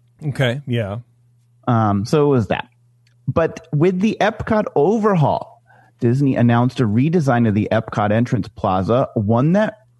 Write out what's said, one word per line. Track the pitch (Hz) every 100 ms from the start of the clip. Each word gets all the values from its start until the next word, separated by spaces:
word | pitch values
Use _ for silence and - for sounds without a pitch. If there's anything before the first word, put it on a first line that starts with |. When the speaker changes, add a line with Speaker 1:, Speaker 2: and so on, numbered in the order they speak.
| _ -
Speaker 1:
Okay, | 151 131 127 131 139
yeah. | 120 98 104 - _ _ _ _ _ -
Speaker 2:
Um, | 117 107 101
so | 110 156 147
it |
was | 131 101
that. | - - _ _ _ _ _ -
But | - 165 220 -
with | 147 175 185
the | 214 -
Epcot | 202 226 - 214 208 -
overhaul, | 151 226 208 185 131 82 - - _ _ _ -
Disney | 120 131 139
announced | - 120 117 127 -
a |
redesign | 117 110 147 180 139 120 113
of |
the | 104 104
Epcot | 110 - - 104
entrance | 107 123 117 -
plaza, | - 101 92 92 120 -
one | 120 101 117 147
that | 190 214 - _